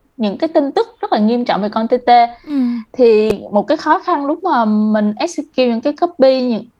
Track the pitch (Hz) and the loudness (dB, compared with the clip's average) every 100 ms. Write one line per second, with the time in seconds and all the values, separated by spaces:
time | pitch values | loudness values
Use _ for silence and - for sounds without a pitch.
0 | _ - 208 - 311 320 277 427 453 _ | _ -6 -4 -2 -2 0 0 -2 -4 _
1 | 403 233 214 240 240 175 202 220 226 247 | -4 0 0 0 -2 -2 -4 -4 -2 0
2 | 247 240 233 240 311 285 247 240 220 - | 4 4 4 -2 -6 -4 -2 -4 -8 2
3 | 233 214 220 202 - 208 196 311 302 370 | 4 4 2 -2 -4 -2 0 -2 0 0
4 | 359 311 277 339 370 254 214 214 214 214 | 0 -2 -2 -4 -2 0 0 0 0 0
5 | 208 208 339 311 302 - 254 233 294 294 | 0 -2 -6 -6 -6 -2 -2 -2 -4 -4
6 | 339 - 262 262 247 220 - | -4 2 2 2 0 -4 -8